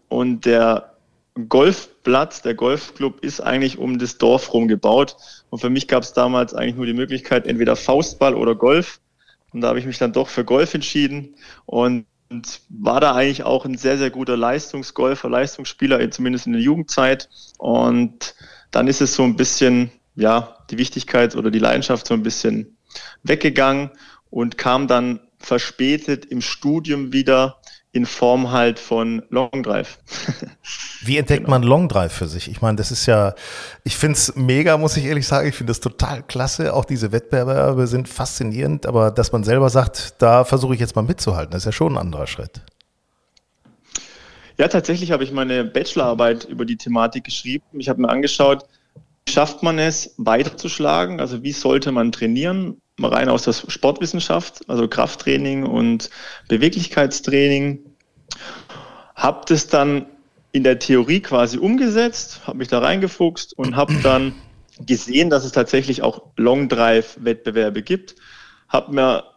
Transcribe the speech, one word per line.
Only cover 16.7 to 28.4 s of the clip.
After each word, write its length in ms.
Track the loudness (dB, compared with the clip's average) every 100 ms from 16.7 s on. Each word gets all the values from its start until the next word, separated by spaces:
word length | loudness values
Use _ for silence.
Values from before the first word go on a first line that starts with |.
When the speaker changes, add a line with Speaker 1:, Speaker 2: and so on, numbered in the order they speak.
| 0 -2 0 2 0 -4 -20 -20 _
Speaker 1:
Und 800 | 0 2 4 2 0 -4 -14 -14 -20 -20 _
dann 180 | 0 2
ist 140 | 2
es 140 | 0 2
so 80 |
ein 120 | 2 2
bisschen, 540 | 0 2 4 4 0 _ _ 0
ja, 400 | 2 2 -2 -16 -10
die 80 | -6
Wichtigkeit 580 | -4 -6 -2 2 2 2
oder 140 | 0
die 80 | 2
Leidenschaft 480 | 2 0 0 -4 -2
so 80 |
ein 80 | -2
bisschen 560 | -2 -2 -2 -4 -8 _ _ -20 -20 -12
weggegangen 680 | -4 0 0 2 2 0 -4 -12 -20 _ _
und 280 | -4 -4 -2
kam 300 | 0 0 2
dann 320 | 2 2 -4 _ _
verspätet 880 | -2 -2 -2 -2 0 0 -2 -6 -4
im 160 | -6
Studium 720 | -6 -4 -2 -2 -2 -4 0
wieder 440 | 0 4 4 2 -4 -20 -20 _
in 140 | -2 -2
Form 460 | 0 2 4